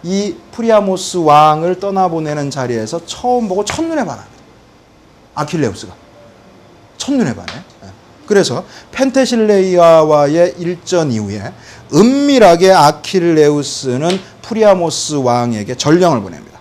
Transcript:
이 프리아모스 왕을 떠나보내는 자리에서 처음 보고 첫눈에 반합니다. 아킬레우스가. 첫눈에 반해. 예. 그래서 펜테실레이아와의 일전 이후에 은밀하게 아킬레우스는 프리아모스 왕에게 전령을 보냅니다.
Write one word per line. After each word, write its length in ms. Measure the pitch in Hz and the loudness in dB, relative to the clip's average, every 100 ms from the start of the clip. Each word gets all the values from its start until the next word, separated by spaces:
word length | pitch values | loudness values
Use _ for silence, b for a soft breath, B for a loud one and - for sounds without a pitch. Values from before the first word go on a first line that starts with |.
이 320 | 170 196 208 170 - | -4 -4 -4 -10 -16
프리아모스 640 | - 226 214 196 185 - 180 | -6 0 2 2 -4 -4 -2
왕을 600 | 156 147 151 151 170 180 | 4 6 6 2 -2 -4
떠나보내는 680 | 196 196 185 165 151 151 143 | -4 -2 -2 -2 -6 -6 -6
자리에서 540 | 135 123 117 110 165 165 | -6 -6 -6 -6 -10 -10
처음 420 | - 247 247 220 | -8 -2 -2 -2
보고 160 | 190 | -4
첫눈에 400 | 208 - 330 311 | -4 -6 -6 -4
반합니다. 320 | 190 113 101 - _ _ _ _ _ _ _ _ _ | -6 -10 -18 -20 _ _ _ _ _ _ _ _ _
아킬레우스가. 580 | - 143 170 123 95 95 92 _ - - _ _ - _ _ _ _ | -10 -8 -4 -4 -6 -18 -20 _ -20 -20 _ _ -20 _ _ _ _
첫눈에 380 | - 277 170 | -6 -2 -2
반해. 180 | 98 87 113 - _ | -4 -14 -18 -20 _
예. 40 | 98 - _ _ - | -20 -20 _ _ 0
그래서 380 | 196 165 135 - B B | 0 0 -4 -10 B B
펜테실레이아와의 1700 | - 269 269 254 240 214 202 190 175 170 165 156 151 143 160 180 - | -4 0 0 0 0 2 2 2 4 6 6 4 2 2 2 0 0
일전 540 | 170 175 - 180 151 | -8 -8 -4 -2 -2
이후에 400 | 113 101 104 104 - B B B | -4 -6 -10 -12 -16 B B B
은밀하게 760 | 151 226 277 285 269 202 170 190 | 2 2 2 2 4 6 6 4
아킬레우스는 1500 | 185 147 151 - 190 170 160 147 147 143 - 135 123 160 190 B B | 6 4 0 -4 -2 0 2 2 2 -6 -8 -6 -4 -2 -4 B B
프리아모스 720 | - 220 214 185 170 - - | -8 0 2 2 0 -6 -6
왕에게 600 | 147 127 120 120 113 104 127 | -4 -2 -2 -2 -6 -8 -4
전령을 440 | 147 170 180 127 | 2 4 2 0
보냅니다. 360 | 95 78 - - | -4 -16 -20 -20